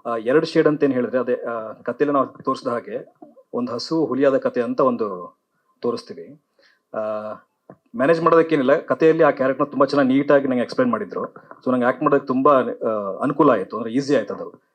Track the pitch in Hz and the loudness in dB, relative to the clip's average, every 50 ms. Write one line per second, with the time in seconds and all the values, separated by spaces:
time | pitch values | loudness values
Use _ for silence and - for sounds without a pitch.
0 | - 117 117 113 104 120 139 160 160 - - 165 151 151 151 143 147 135 127 123 | -10 -8 -8 -6 -2 0 0 2 0 0 0 2 2 2 2 0 0 0 0 -2
1 | 120 107 123 127 120 123 123 - - 120 117 113 110 110 - - - - 120 - | -2 -2 -2 -4 -2 -2 -4 -4 -4 -6 -8 -8 -8 -12 -14 -12 -10 -8 -4 -2
2 | 147 147 143 135 123 - - - - 131 131 - - 127 120 113 - 101 110 131 | -2 0 0 0 -2 -2 -6 -10 -8 -8 -8 -6 -6 -6 -6 -6 -8 -8 -12 -12
3 | - - _ _ - - _ _ _ _ - 120 123 117 120 117 - - 160 165 | -12 -14 _ _ -20 -20 _ _ _ _ -8 -6 -6 -6 -8 -8 -8 -4 -2 -2
4 | 147 120 123 131 143 135 135 127 - 123 - 123 117 123 127 151 139 127 120 110 | -2 -2 0 0 2 2 2 2 -2 -2 -2 -2 -4 -2 -2 0 0 0 0 -2
5 | 110 101 92 90 87 - - _ _ _ _ _ _ _ _ _ - 120 117 113 | -4 -6 -8 -10 -14 -16 -20 _ _ _ _ _ _ _ _ _ -6 -6 -6 -6
6 | - - 90 85 82 - 95 - _ _ _ _ _ _ _ _ _ _ - 110 | -8 -14 -16 -16 -18 -18 -20 -20 _ _ _ _ _ _ _ _ _ _ -10 -8
7 | 107 107 107 107 107 107 - - _ _ _ _ _ - - _ _ _ - 117 | -6 -6 -6 -8 -10 -12 -14 -16 _ _ _ _ _ -20 -20 _ _ _ -4 0
8 | 131 160 170 160 170 165 165 165 160 160 156 147 123 131 151 170 - - 127 - | 2 2 2 2 4 4 6 4 4 4 2 2 4 4 2 2 2 -2 0 4
9 | 160 160 160 165 156 143 135 139 131 135 131 139 143 143 127 131 - - 143 143 | 4 4 6 6 4 4 4 2 0 -2 0 -2 -2 -2 0 0 0 2 2 2
10 | 135 127 131 139 143 143 143 139 139 131 127 123 110 - - - 123 120 113 104 | 2 4 2 2 4 4 4 4 4 2 -2 -2 -2 -2 -2 0 0 0 0 -2
11 | 101 92 - - - - - - - - - - - 127 127 123 120 127 120 - | -4 -6 -8 -8 -8 -10 -12 -16 -20 -20 -16 -8 -4 -2 0 2 2 0 0 0
12 | 151 143 143 135 - 139 123 131 131 147 143 127 117 113 - - 123 113 110 104 | 2 2 2 2 2 0 0 2 4 4 4 4 4 0 -4 -4 -4 -2 -2 -2
13 | 101 98 95 - 123 143 143 151 151 139 113 98 92 - 107 110 120 113 113 139 | -4 -6 -6 -4 -4 -2 2 4 4 4 4 2 0 -4 -6 -8 -6 -4 -4 -4
14 | 139 135 139 117 104 - - - - - - - _ _ | -2 0 0 0 0 -2 -8 -10 -12 -14 -16 -20 _ _